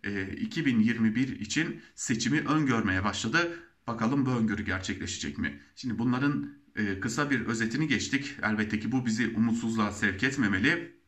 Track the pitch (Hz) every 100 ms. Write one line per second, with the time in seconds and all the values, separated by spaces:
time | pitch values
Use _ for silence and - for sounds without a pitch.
0 | 98 101 98 90 110 160 147 113 107 113
1 | 110 110 131 - 104 143 170 - - -
2 | - 110 - 151 117 156 143 117 101 92
3 | 104 98 113 160 170 170 - _ - 117
4 | 113 143 127 123 110 98 92 92 95 98
5 | 85 - 71 71 73 - - - 127 107
6 | 120 127 143 143 - - _ - 104 95
7 | 117 127 143 127 107 113 113 131 156 107
8 | - 135 - - 107 107 107 107 110 131
9 | 120 110 113 110 113 113 113 113 104 98
10 | 104 92 131 139 107 95 123 170 - -